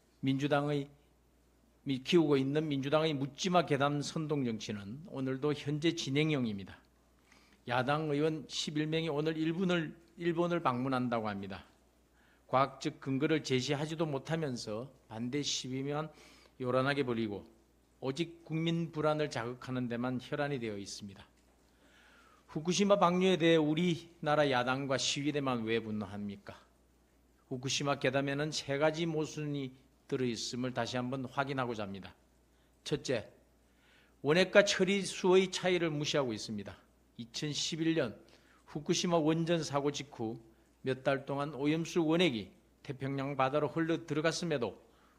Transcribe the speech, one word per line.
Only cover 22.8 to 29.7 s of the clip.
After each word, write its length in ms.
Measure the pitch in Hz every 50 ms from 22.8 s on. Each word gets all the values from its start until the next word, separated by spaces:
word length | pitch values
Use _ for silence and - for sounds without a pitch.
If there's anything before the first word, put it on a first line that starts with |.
| 202 196 202 202
방류에 380 | 180 170 175 180 185 190 185 160
대해 180 | 160 165 165
우리나라 960 | 160 151 147 156 165 180 180 165 - - - - - - 151 147 151 147 143
야당과 480 | 127 123 120 127 131 135 139 131 135 123
시위대만 640 | - - - 147 139 147 143 147 139 135 127 117 110
왜 160 | 110 113 113
분노합니까? 800 | 110 110 107 107 104 95 101 101 104 101 98 98 - - - - - _ _ _ _ _ _ _ _ _ _ _ _ _ _ _ _ -
후쿠시마 500 | 135 127 127 135 - - 147 139 143 -
괴담에는 520 | - 131 123 139 139 139 139 143 151 156
세 260 | 143 - - - 139 139
가지 280 | 151 156 151 160 170
모순이 680 | 165 156 156 156 131 - 151 151 147 143 143 135 127